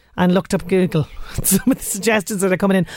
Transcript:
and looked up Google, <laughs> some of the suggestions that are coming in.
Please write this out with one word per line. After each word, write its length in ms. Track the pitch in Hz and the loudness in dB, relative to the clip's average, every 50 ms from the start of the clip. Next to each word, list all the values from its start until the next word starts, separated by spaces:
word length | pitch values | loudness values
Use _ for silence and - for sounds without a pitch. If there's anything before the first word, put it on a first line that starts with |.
| _ _ _ | _ _ _
and 180 | - 180 180 180 | 0 2 2 2
looked 180 | 190 180 - - | 2 0 0 -4
up 140 | 185 - | -4 -2
Google, 400 | - 190 185 185 175 - 160 139 - - - - | 0 2 2 2 2 0 0 -2 -2 -6 -12 -12
<laughs> 180 | - - - - | -10 -8 -6 -2
some 260 | - 190 196 - 240 | 0 0 2 2 0
of 80 | 269 262 | 0 0
the 60 | - | -2
suggestions 560 | - - 202 175 226 220 214 175 - 220 190 | -8 -8 -4 0 0 0 0 0 -2 -4 -2
that 120 | 190 190 180 | 0 0 2
are 40 | |
coming 220 | 165 - 196 196 190 | 2 2 2 2 2
in. 80 | 180 - - | 0 0 -6